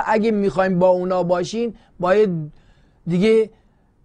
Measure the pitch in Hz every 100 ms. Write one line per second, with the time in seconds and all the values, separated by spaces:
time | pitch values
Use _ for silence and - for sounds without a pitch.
0 | - 220 220 208 196 185 190 175 185 180
1 | 180 185 175 175 175 220 233 - _ _
2 | 180 202 214 165 151 - _ _ _ _
3 | 170 175 214 220 214 - _ _ _ _